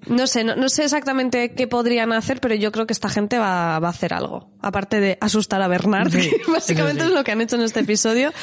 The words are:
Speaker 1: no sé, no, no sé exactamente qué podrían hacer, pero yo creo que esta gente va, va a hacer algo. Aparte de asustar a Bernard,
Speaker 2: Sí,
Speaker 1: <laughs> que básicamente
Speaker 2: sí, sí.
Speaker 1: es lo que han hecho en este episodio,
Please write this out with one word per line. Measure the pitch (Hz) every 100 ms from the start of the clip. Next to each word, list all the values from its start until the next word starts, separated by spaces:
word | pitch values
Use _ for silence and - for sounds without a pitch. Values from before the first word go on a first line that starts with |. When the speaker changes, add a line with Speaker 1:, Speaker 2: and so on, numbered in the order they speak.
| -
Speaker 1:
no | 240 262
sé, | 240 220
no, | -
no | 262
sé | 294 294
exactamente | 294 277 262 254 247 240
qué | 247 247
podrían | 240 240 240 226
hacer, | 226 - 262
pero | 247 214
yo | 214
creo | 214 220
que |
esta | 220 208
gente | 208 208 247
va, | 202 180 170 160
va | 170
a |
hacer | 170 170
algo. | 120 - - - -
Aparte | 202 196 196 220
de | 196 180
asustar | 208 214 202 196
a | 185
Bernard, | 180 214 196 180
Speaker 2:
Sí, | 180 165
Speaker 1:
<laughs> | 226 -
que |
básicamente | 320 - 302 285 294
Speaker 2:
sí, | 330
sí. |
Speaker 1:
es | 339
lo | 233
que |
han | 220
hecho | 226 240
en |
este | 226 220
episodio, | 208 214 226 233 285 -